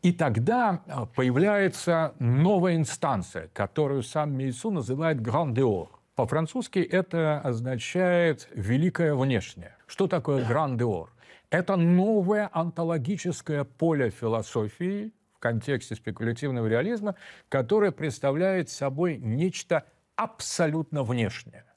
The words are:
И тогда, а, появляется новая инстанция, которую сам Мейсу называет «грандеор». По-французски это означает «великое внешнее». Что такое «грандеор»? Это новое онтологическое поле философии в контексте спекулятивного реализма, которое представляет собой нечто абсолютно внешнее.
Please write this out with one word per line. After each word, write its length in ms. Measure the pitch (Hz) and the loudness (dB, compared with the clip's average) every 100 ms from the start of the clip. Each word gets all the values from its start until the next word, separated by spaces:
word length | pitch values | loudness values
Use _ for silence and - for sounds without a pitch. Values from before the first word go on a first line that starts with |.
И 100 | 175 | 2
тогда, 680 | 175 151 117 131 247 233 175 - | 2 2 2 2 2 2 0 -4
а, 200 | 139 113 | -8 -6
появляется 1080 | - 127 123 196 208 196 - - 165 156 - | 0 2 4 4 4 2 0 0 0 0 0
новая 580 | 120 127 170 202 180 165 | 0 4 4 4 4 2
инстанция, 720 | 151 - 156 117 87 - 80 | 0 -2 -2 -2 -4 -10 -12
которую 500 | - 101 - 147 139 | -4 -4 0 0 0
сам 340 | 120 156 147 135 | -2 -2 -2 -2
Мейсу 340 | 135 127 226 | -4 -4 -4
называет 500 | 190 113 131 165 147 | -2 -2 0 0 0
«грандеор». 720 | 113 139 160 117 131 98 82 - _ - | 0 0 0 2 2 2 -4 -16 _ -2
По-французски 640 | 117 151 160 262 - 190 | 0 0 -2 -4 -4 -2
это 640 | 170 180 185 170 160 151 | 0 0 0 0 0 0
означает 1080 | 143 117 123 127 - 180 185 175 170 156 - | -2 -2 -2 -4 -4 0 2 4 2 0 -6
«великое 600 | - 98 127 175 - 165 | -8 0 2 2 2 0
внешнее». 600 | 143 135 117 - - 87 - _ | 2 2 0 -2 -14 -18 -20 _
Что 200 | - 196 | -2 0
такое 380 | 175 131 139 | 0 0 0
«грандеор»? 680 | 117 123 151 123 120 92 80 _ - - _ | 2 0 0 0 0 -2 -6 _ -20 -20 _
Это 260 | 170 180 190 | -2 0 2
новое 720 | 170 180 196 220 180 208 208 | 4 4 4 2 2 0 0
онтологическое 1120 | 165 170 165 170 165 127 196 180 165 - 147 | -2 -2 -2 -2 -2 -2 -4 -4 -6 -4 -4
поле 460 | 139 - 165 151 123 | -4 0 2 4 0
философии 1040 | - 113 113 113 123 107 - 180 202 214 _ _ | 0 -2 -2 -2 -2 -4 -4 -4 -4 -8 _ _
в 40 | _ | _
контексте 560 | 120 117 - 131 - | -2 -2 -2 -4 -4
спекулятивного 720 | 110 - - 117 117 147 127 110 | -10 -8 -4 -4 -2 -4 -2 0
реализма, 480 | 113 170 233 208 185 - - _ | 2 0 -2 -4 -6 -12 -20 _
которое 440 | 135 120 214 208 | -2 2 2 2
представляет 800 | - 160 - 139 143 185 190 165 | 0 -6 -2 -2 0 0 0 -4
собой 480 | - 139 135 175 135 | -4 -6 -2 -2 -2
нечто 680 | 113 120 180 - - 165 - _ _ - | -4 0 0 -2 -2 -2 -2 _ _ -6
абсолютно 880 | 220 - - - 165 160 156 147 | -6 -6 -10 0 0 0 -2 -4
внешнее. 600 | 123 123 107 - - - - | -2 0 0 -4 -16 -20 -20